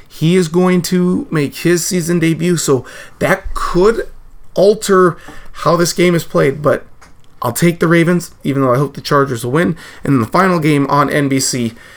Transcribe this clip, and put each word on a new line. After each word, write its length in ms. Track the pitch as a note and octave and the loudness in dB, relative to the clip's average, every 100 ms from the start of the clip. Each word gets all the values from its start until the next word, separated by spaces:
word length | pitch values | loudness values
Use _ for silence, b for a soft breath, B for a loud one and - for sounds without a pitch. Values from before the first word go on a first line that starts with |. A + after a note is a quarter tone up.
| B | B
He 260 | - D#3 | -2 2
is 140 | F#3 E3 | 2 2
going 320 | F3 F#3 F3+ | 2 2 2
to 460 | E3 F3+ F3+ F#3 - | 0 0 0 0 -2
make 260 | D#3+ C#3+ - | -4 -4 -2
his 300 | E3+ F3 - | 0 0 -2
season 320 | F3+ D#3+ F3 | -4 -2 0
debut, 380 | E3 D#3 E3+ E3 | 0 0 0 0
so 300 | - C3 B B B - | 0 0 B B B -4
that 360 | - F#3+ - | -2 -2 -4
could 540 | - - F3 G3 A3+ - - - - - | -6 -2 2 2 2 -6 -14 -20 -20 -8
alter 600 | - G3 G#3+ - F#3+ F3+ - B B B | 2 2 2 2 4 4 0 B B B
how 240 | - D3 E3 | -4 0 2
this 160 | E3+ | 0
game 220 | - F3 | 2 2
is 100 | E3+ | 2
played, 380 | - F3 D3+ C#3+ | 0 0 0 0
but 240 | D3 B2 - - - - - - | -2 -2 -6 -20 -20 -20 -20 -8
I'll 100 | B2 | -6
take 280 | - E3+ E3+ | 0 0 2
the 80 | E3+ | 2
Ravens, 460 | E3+ E3 F3 - - | 2 2 0 -4 -8
even 180 | C#3+ C#3 | -4 0
though 100 | C3+ | 2
I 60 | B2 | 2
hope 160 | C#3+ | -2
the 60 | - | -6
Chargers 440 | - D3 C3+ A#2 | -2 0 0 -4
will 80 | A#2+ | -2
win. 240 | D3 F#3 D#3+ B B | 0 0 -4 B B
And 100 | - | 0
then 60 | C3+ | 0
the 60 | A2 | 2
final 340 | E3+ F#3+ F3 | 2 2 2
game 260 | D#3 C#3+ C#3 | 2 2 2
on 220 | C#3+ C#3 | 0 0
N 180 | C#3+ C#3 | 0 0
B 120 | C3+ | 0
C, 320 | - B2+ A#2 B B | -2 -2 -4 B B